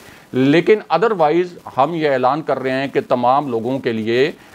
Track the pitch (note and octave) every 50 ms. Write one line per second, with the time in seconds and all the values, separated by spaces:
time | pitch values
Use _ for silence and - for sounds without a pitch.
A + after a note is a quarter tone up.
0 | - - - - - - - B2+ C3 C3+ C#3+ E3+ E3+ - G#3+ G#3+ F3+ - D3+ E3
1 | G3 A#3 A3 F#3 D#3+ D3 D#3 E3+ F3+ F3 F3 E3+ - - - B2+ C3+ D3+ F3 E3
2 | D#3 D3 C#3 B2+ B2+ B2 C#3 D#3 D3 D3 C#3 B2+ B2+ C3 C3 C3 C#3 C#3 - D3
3 | - - C#3 B2 A#2+ B2 B2+ C#3+ D3 C#3 A#2+ A2+ G#2+ A#2+ C3+ C3+ C3 C3+ A2+ A2+
4 | G#2+ A2 A#2 B2 C3+ D#3+ F3+ - - - -